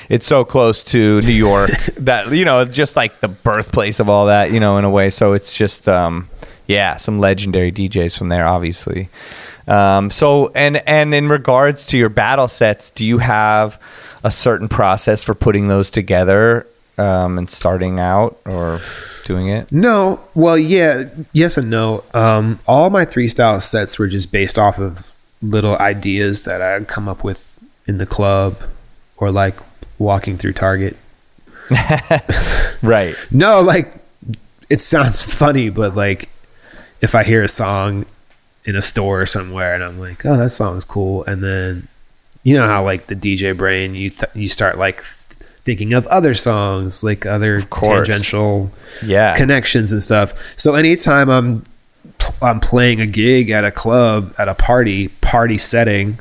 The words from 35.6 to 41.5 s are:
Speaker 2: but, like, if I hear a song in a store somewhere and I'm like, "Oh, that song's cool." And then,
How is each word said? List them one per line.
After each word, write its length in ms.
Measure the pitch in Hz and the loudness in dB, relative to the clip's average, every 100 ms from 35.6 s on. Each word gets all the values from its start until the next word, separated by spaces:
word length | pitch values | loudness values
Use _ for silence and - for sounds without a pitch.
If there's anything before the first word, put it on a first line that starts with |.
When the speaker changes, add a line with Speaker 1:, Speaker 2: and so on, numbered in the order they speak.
| 110 | -2
Speaker 2:
but, 240 | 98 101 101 | -2 -2 -2
like, 320 | 101 92 - - - _ - - - - | -2 -2 -8 -20 -20 _ -20 -20 -20 -4
if 140 | 113 | 0
I 80 | 117 | 2
hear 180 | 104 113 | 4 4
a 60 | 98 | 2
song 580 | - 95 98 101 98 - - _ _ _ _ | 0 0 -2 -2 -4 -8 -14 _ _ _ _
in 120 | - 101 | -8 -4
a 60 | |
store 440 | - 113 98 95 92 | -2 -2 -2 -2 -2
somewhere 480 | 101 90 92 90 | -4 -6 -6 -4
and 80 | 90 | -4
I'm 160 | 90 90 | -6 -10
like, 260 | 90 87 | -14 -8
"Oh, 120 | - 131 | 0 0
that 140 | 120 | 0
song's 340 | - 101 90 | -2 -4 -6
cool." 400 | - 101 95 95 | -8 -6 -4 -4
And 180 | - 95 | -6 -6
then, 460 | 98 | -4